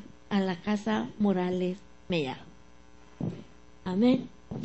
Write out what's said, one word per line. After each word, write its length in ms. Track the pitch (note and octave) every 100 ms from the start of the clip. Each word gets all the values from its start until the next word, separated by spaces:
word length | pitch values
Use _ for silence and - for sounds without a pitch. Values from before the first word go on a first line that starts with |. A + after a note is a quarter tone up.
| - - -
a 100 | G3+
la 180 | F#3+ F3+
casa 500 | G#3 G#3 A3 G#3+ B3 -
Morales 600 | G#3 F3+ F3+ F3+ F3+ F#3+ - - -
Mellado. 340 | E3+ C3 B2 - - - - - - - - - - - - - - F#3
Amén. 420 | F#3 B3 C4 - - - -